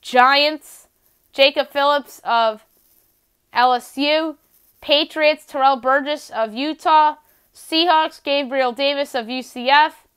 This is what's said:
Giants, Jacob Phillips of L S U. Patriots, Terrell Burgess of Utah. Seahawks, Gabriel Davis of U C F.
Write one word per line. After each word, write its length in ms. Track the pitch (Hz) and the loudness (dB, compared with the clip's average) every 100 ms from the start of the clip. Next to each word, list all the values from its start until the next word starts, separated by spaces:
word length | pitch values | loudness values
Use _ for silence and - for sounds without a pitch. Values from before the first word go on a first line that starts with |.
Giants, 840 | - 247 254 277 294 311 - - _ _ _ _ _ | 0 2 4 4 0 -4 -14 -20 _ _ _ _ _
Jacob 380 | - 277 294 277 | 2 2 2 -4
Phillips 500 | 285 277 294 - - | -2 0 0 -4 -16
of 420 | - 233 226 214 _ _ _ _ _ _ _ _ _ | -4 0 0 -4 _ _ _ _ _ _ _ _ _
L 220 | 220 254 | 0 0
S 240 | 247 240 - | 0 -4 -4
U. 400 | 285 302 320 294 _ _ _ _ | 0 0 -2 -8 _ _ _ _
Patriots, 640 | - 294 330 311 302 311 | 0 0 0 0 0 0
Terrell 320 | - - 269 269 | -8 0 0 0
Burgess 540 | 247 269 277 294 - | 0 0 -2 -8 -8
of 240 | 214 220 | -6 -6
Utah. 640 | 214 285 311 359 311 302 302 _ _ _ | -4 -8 -4 0 2 2 -2 _ _ _
Seahawks, 720 | - - 320 339 320 320 - | -20 -6 -2 2 2 0 -6
Gabriel 480 | - 285 262 269 254 | -4 -4 -2 -2 -2
Davis 460 | 233 277 285 285 262 | -2 -2 -2 -4 -6
of 120 | 220 | -6
U 140 | 254 | -10
C 260 | 247 254 247 | -10 -8 0
F. 380 | 285 311 - _ | 2 2 -2 _